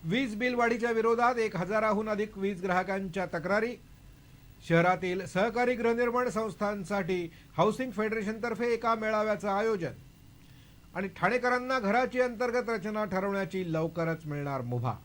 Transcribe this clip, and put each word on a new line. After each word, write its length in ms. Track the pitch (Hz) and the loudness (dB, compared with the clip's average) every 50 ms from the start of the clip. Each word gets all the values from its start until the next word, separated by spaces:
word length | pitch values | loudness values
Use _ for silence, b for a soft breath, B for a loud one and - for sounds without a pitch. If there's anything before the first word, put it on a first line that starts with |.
| - | -2
वीज 320 | 160 185 247 277 240 208 | 0 0 0 0 -2 -2
बिल 180 | 208 247 254 247 | -2 -2 0 2
वाढीच्या 360 | 240 233 233 233 202 220 240 | 2 2 2 2 0 0 0
विरोधात 460 | 233 226 220 226 233 233 240 240 254 | 0 2 2 2 4 4 4 2 2
एक 200 | 240 220 214 190 | 2 -2 -2 0
हजाराहून 520 | 175 180 170 208 214 214 220 208 202 214 214 | -2 -4 0 0 0 2 2 2 2 0 -2
अधिक 300 | 214 202 214 214 - 190 | -2 -2 -2 -4 -4 -4
वीज 240 | 196 196 202 170 180 | -2 -2 -2 -2 -2
ग्राहकांच्या 640 | 196 180 180 185 185 190 196 196 185 160 196 185 | 0 2 2 2 0 -2 -4 -4 -4 -4 -4 -4
तक्रारी. 500 | 175 - 175 147 180 196 214 220 240 247 - - - - - - - - - - - - - - - - - - - | -2 -4 -4 0 2 2 2 2 0 -4 -8 -14 -20 -20 -20 -20 -20 -20 -20 -20 -20 -20 -20 -20 -20 -20 -20 -2 2
शहरातील 580 | 165 165 170 180 185 165 185 185 180 190 185 | 4 4 6 6 4 2 0 -2 -2 -2 -4
सहकारी 480 | 165 - 180 196 233 208 233 247 247 254 | -2 0 0 2 2 2 2 2 2 2
गृहनिर्माण 540 | 220 233 233 233 233 247 240 233 247 247 247 | 2 2 2 2 4 2 2 2 2 0 0
संस्थांसाठी 1000 | 175 214 226 220 170 - 208 202 214 202 190 156 208 202 190 165 190 180 175 165 B B B B B - | 0 -2 -4 -4 -2 -2 -2 -2 -2 -4 -4 -2 -2 -2 0 0 -2 -2 -2 -6 B B B B B 2
हाऊसिंग 320 | 170 214 214 220 254 254 | 2 2 2 0 -4 -6
फेडरेशनतर्फे 840 | 202 196 214 220 214 226 208 196 220 226 202 240 226 180 240 240 233 | -2 -2 -2 -2 -2 -2 -2 -4 -4 -4 -4 -4 -2 0 0 0 0
एका 220 | 226 233 233 226 | 0 2 0 0
मेळाव्याचं 540 | 226 220 220 220 214 214 214 208 170 175 208 | 2 0 0 2 2 2 0 0 -2 0 0
आयोजन. 440 | 196 202 214 226 220 190 165 135 - - - - - - - - - B B B B B B B B B B B - | 0 2 2 0 0 0 -2 -4 -6 -10 -18 -20 -20 -20 -20 -20 -20 B B B B B B B B B B B -8
आणि 140 | 175 190 190 | -6 -6 -6
ठाणेकरांना 680 | - - 269 254 247 247 240 247 247 247 247 254 262 262 | -4 0 0 2 2 2 2 2 2 2 0 0 -2 0
घराची 420 | 214 196 208 240 262 - 247 254 | 2 2 4 4 2 2 2 2
अंतर्गत 480 | 254 247 240 208 247 247 226 247 240 226 | 0 0 2 -2 -2 0 0 0 0 0
रचना 360 | 226 214 160 214 208 214 214 | -2 -2 -2 -4 -2 -2 -2
ठरवण्याची 680 | 196 185 185 185 202 196 196 190 - - 190 185 170 160 | 0 0 0 0 0 0 -2 -2 -2 -2 -4 -2 -2 -2
लवकरच 540 | 160 160 165 165 175 165 165 165 160 160 | -2 -2 -2 -2 -2 -2 -2 -2 -4 -6
मिळणार 340 | 151 147 147 143 143 139 131 | -8 -6 -6 -4 -4 -4 -4
मुभा. 340 | 120 120 123 120 117 131 104 - - | -4 -2 -2 -2 -2 -2 -4 -6 -10